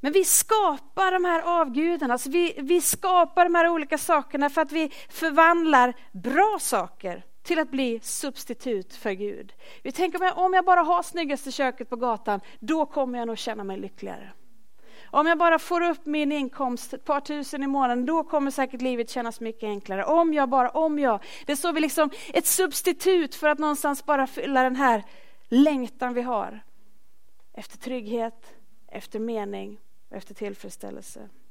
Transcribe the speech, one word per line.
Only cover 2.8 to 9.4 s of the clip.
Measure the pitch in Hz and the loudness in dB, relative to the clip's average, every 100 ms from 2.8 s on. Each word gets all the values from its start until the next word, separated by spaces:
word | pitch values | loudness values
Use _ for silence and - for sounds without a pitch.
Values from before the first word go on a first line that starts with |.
skapar | - - 381 359 339 359 | 2 0 4 4 6 6
de | 359 | 6
här | 339 339 | 6 4
olika | 330 294 302 | 2 -2 -4
sakerna | - 311 269 294 285 | 2 2 2 0 0
för | 285 | 2
att | 302 | 0
vi | 302 311 - - | 0 -2 -6 -16
förvandlar | - 320 294 330 339 320 277 247 240 - | -4 2 8 8 8 6 6 6 2 -12
bra | 190 233 277 415 415 | -8 -2 4 4 2
saker | - 220 165 - 190 175 - - | -2 -2 -2 -8 -10 -10 -12 -16
till | - 349 | -2 -2
att | 311 | 0
bli | 269 254 226 | 0 -2 -2
substitut | - - 285 - - 233 262 214 185 | -6 -6 -6 -8 -10 -8 -4 -4 -6
för | - 226 | -8 -6
Gud. | 190 202 - | -4 -6 -8